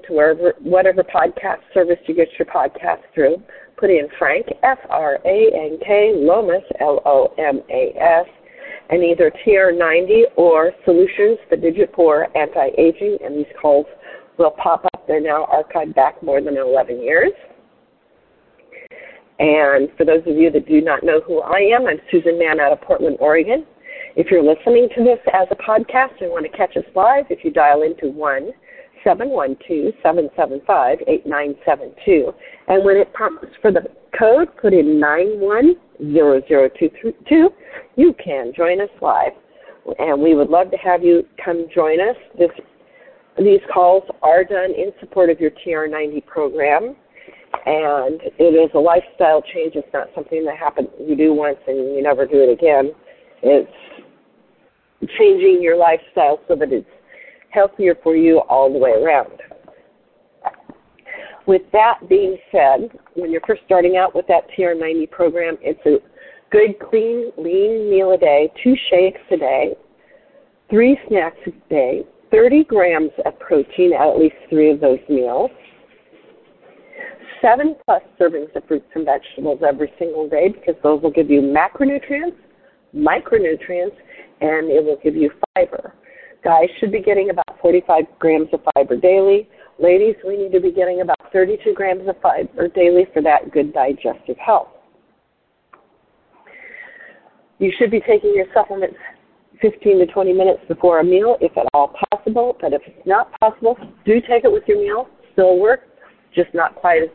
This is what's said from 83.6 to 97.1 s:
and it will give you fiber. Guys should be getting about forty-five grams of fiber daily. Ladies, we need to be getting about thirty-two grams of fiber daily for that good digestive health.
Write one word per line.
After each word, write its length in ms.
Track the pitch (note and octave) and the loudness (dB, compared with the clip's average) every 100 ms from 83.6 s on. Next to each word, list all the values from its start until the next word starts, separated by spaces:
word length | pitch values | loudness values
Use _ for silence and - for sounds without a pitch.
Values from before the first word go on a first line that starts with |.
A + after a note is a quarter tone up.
| - F3+ F#3+ - _ - - - | -8 -8 -8 -10 _ -20 -20 -8
and 280 | D#3 D#3 D#3+ | -4 -4 0
it 140 | D3 | 0
will 160 | D3+ C#3+ | 0 -2
give 140 | D#3 D#3 | -4 -2
you 160 | D3 - - | -4 -4 -6
fiber. 400 | F#3+ F3+ - - _ _ - - _ | -2 -4 -4 -16 _ _ -20 -20 _
Guys 240 | - E3 F3+ - | 0 2 2 -2
should 120 | G#3+ | -6
be 100 | G#3+ | -4
getting 300 | F#3+ G3 G3 | -2 0 -2
about 280 | F3 - - | -4 -8 -2
forty-five 440 | F3 F3+ - E3 E3 - | 0 0 2 0 0 -4
grams 280 | E3 D#3 D#3 | -2 0 -2
of 60 | D3+ - C#3+ | -4 -2 -2
fiber 200 | C3+ B2+ | 0 0
daily. 540 | F3+ F#3+ G3 G3+ A3 _ - - | 2 4 4 2 -2 _ -20 -2
Ladies, 360 | F3+ F#3 A3 G#3+ F#3 | 2 2 2 -2 -8
we 100 | G3+ | -8
need 140 | G3 | -2
to 80 | F#3 | -2
be 120 | F3+ | -2
getting 300 | F3+ F3+ F3+ | -2 -2 -2
about 160 | F3 D#3 - | -4 -6 -4
thirty-two 400 | F#3+ F#3 G#3+ A3 | -2 -2 -2 -4
grams 340 | G3 G3 F#3 F#3+ | -4 -4 -4 -6
of 80 | F#3 | -4
fiber 460 | F3 - F3 - F3 | -2 -2 -6 -6 -6
daily 400 | F#3 F3 F3+ F#3 | 2 2 4 0
for 120 | D#3+ | -2
that 280 | D#3 D3 - | 0 0 0
good 220 | D#3 D3 | -4 -4
digestive 640 | D3+ C3 - A#2 - - B2 | -2 -4 -2 -8 -8 -12 -10
health. 300 | - G3+ - _ _ _ _ _ _ _ _ _ _ _ _ _ _ _ _ _ _ - - - - - - | -2 -2 -2 _ _ _ _ _ _ _ _ _ _ _ _ _ _ _ _ _ _ -20 -20 -20 -20 -20 -20